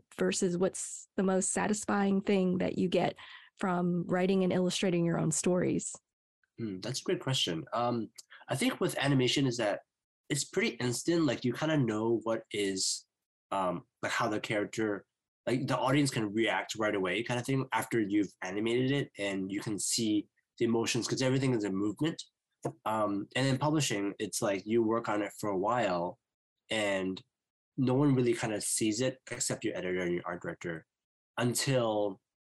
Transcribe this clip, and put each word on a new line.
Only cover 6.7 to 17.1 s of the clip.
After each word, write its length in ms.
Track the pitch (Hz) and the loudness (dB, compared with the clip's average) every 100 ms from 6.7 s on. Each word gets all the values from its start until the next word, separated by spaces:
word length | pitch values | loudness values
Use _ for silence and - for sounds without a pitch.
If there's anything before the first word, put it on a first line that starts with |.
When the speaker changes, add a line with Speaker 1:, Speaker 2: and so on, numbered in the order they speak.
| 92 | -6
Speaker 2:
that's 220 | 104 131 | -6 -6
a 20 | |
great 160 | - 180 | -4 -4
question. 460 | 131 - - 80 - | -2 0 0 -2 -4
Um, 360 | 113 120 120 104 - - - - | -2 0 0 -4 -10 -20 -14 -6
I 80 | 131 | -2
think 240 | 247 - | 0 0
with 180 | 175 - | -2 0
animation 480 | 139 135 123 151 135 | 2 4 4 2 2
is 120 | 120 | 2
that 240 | 107 92 - _ _ _ - | 0 -2 -6 _ _ _ -4
it's 140 | 139 - | -4 -2
pretty 300 | 190 226 - | -2 -2 0
instant, 480 | 123 120 - 170 143 | -2 -2 0 2 2
like, 180 | 110 | 2
you 100 | 123 | 0
kinda 240 | 117 156 151 | 0 2 2
know 420 | 113 107 113 113 | 2 2 2 0
what 200 | 110 113 - | 0 -4 -4
is, 540 | 104 98 95 - - - _ _ _ - | -2 -2 0 -2 -4 -8 _ _ _ -6
um, 340 | 98 90 87 - _ | -2 -2 -2 -8 _
like, 100 | 107 | -4
how 160 | - 117 | 0 0
the 100 | 107 | -2
character, 640 | - 107 98 - 110 98 - _ _ _ - | -2 -2 -2 0 0 -2 -8 _ _ _ -2
like, 220 | 131 135 | 0 0
the 100 | 127 | 0
audience 320 | 123 143 139 | 2 4 2
can 220 | 120 107 | 0 0
react 420 | 107 107 95 - 107 | 2 2 0 -2 -2
right 200 | 107 101 | 0 0
away 280 | 92 | 0